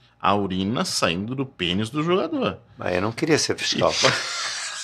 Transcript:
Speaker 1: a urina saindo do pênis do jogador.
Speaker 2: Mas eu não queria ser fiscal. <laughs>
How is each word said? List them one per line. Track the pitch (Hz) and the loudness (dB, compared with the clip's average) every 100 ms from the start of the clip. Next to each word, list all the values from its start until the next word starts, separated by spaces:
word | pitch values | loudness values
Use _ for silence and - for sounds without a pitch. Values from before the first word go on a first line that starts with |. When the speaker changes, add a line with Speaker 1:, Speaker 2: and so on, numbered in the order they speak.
| _ _ | _ _
Speaker 1:
a | - | 2
urina | 101 98 92 95 135 | 2 2 0 0 0
saindo | 185 - 90 85 107 | -2 0 0 0 -2
do | 131 127 | -4 -6
pênis | - 85 92 110 | -4 -2 0 -2
do | 147 | -2
jogador. | 160 185 277 302 233 - - - | 0 0 0 0 -2 -4 -12 -8
Speaker 2:
Mas | 92 | -2
eu | 90 | 0
não | 104 | 0
queria | 117 156 143 | 0 2 2
ser | - 98 | 2 -2
fiscal. | - - 85 | -2 2 2
<laughs> | 76 131 - - - - - - - | 4 2 2 -2 -6 -6 -6 -8 -4